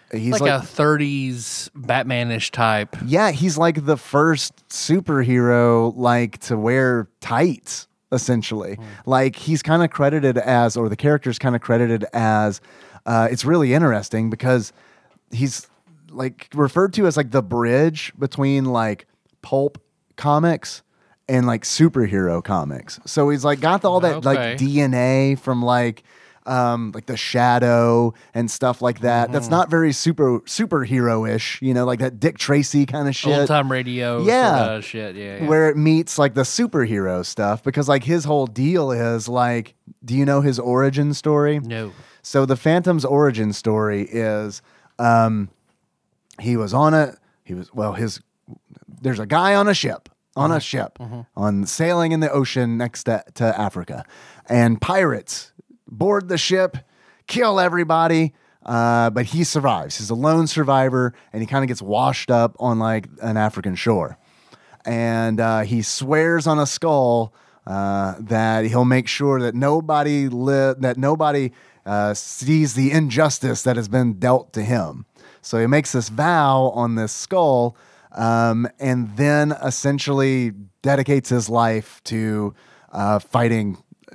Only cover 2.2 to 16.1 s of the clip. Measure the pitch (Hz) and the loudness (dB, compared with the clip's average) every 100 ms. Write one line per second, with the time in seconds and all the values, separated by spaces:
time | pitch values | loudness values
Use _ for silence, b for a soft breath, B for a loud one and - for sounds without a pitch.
2.2 | 120 113 - - 113 107 104 - 117 165 | -2 -4 -4 0 0 0 -4 -8 -2 2
3.2 | 208 139 180 151 170 156 143 147 - 143 | 2 0 -2 2 0 0 -2 -2 0 2
4.2 | 160 151 - - _ - - 180 180 143 | 2 2 -4 -10 _ -10 0 0 2 0
5.2 | 120 123 120 120 120 117 117 113 123 120 | 2 4 4 6 6 4 2 0 2 2
6.2 | 117 - - 110 110 131 131 120 101 _ | 0 -6 -6 -2 0 2 2 0 -4 _
7.2 | - 117 175 127 - - - _ _ 127 | -4 0 0 0 -10 -14 -16 _ _ -4
8.2 | - 120 - 110 90 104 110 104 - 131 | 0 -2 -2 -8 -8 -12 -16 -14 0 2
9.2 | 135 - 151 160 156 165 170 - 143 151 | 2 -2 -4 -2 0 2 0 0 0 2
10.2 | 139 123 117 123 120 123 113 107 147 147 | 2 0 2 2 2 0 -4 0 0 0
11.2 | 127 117 135 117 - 117 120 113 101 117 | -2 -4 -2 -2 0 0 2 0 -2 -2
12.2 | 110 107 107 98 B B B B - 113 | 2 2 0 -4 B B B B -2 2
13.2 | 113 123 135 170 135 143 160 107 101 110 | 2 0 0 2 4 4 4 0 -2 -4
14.2 | 113 117 127 127 104 b b b b b | -2 -2 0 0 -2 b b b b b
15.2 | _ 117 135 - - _ _ _ _ | _ -4 -4 -6 -16 _ _ _ _